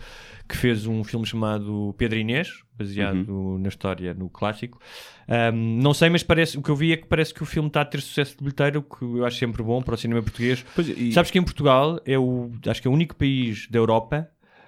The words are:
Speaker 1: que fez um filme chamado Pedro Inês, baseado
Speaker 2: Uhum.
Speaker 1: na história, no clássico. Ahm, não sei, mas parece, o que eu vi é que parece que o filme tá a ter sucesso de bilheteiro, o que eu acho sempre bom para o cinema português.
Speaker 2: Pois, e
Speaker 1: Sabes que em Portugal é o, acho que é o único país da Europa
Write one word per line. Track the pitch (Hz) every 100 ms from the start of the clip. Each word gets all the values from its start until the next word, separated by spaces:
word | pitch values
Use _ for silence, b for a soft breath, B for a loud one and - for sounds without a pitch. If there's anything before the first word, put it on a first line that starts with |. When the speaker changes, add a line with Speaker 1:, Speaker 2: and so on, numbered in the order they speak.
| B B B B -
Speaker 1:
que | -
fez | 123 110 110
um | 110
filme | 107 117 110
chamado | 113 107 107 104 104 104 98
Pedro | 117 110
Inês, | 110 131 180 - _ 117
baseado | 101 101 101 95 98
Speaker 2:
Uhum. | 98 95 95
Speaker 1:
na | 95
história, | - 98 92 90
no | 90 90
clássico. | - 104 104 120 - B B B B -
Ahm, | 117 117 113 113 113
não | 139
sei, | 147 165
mas | 170
parece, | - 165 165 143
o |
que | 143
eu | 143
vi | 165
é | 160
que | -
parece | 160 156
que | -
o | 151
filme | 165 151
tá | 147
a | 143
ter | 147
sucesso | - - 139 -
de |
bilheteiro, | 139 135 143 147
o |
que | 143 -
eu | 123 120 120
acho | 120
sempre | 120 107
bom | 110 123
para | 127 117
o |
cinema | 117 117
português. | 107 - 120 123 -
Speaker 2:
Pois, | - 165
e | - 120
Speaker 1:
Sabes | 117 170
que | 185
em |
Portugal | 180 - 143 131 147 170 -
é | 135
o, | 127 123 120 117 110
acho | 110
que | 131
é |
o |
único | 143 170 -
país | 139 135 120 107 -
da | 117
Europa | 113 113 113 151 160 _ b b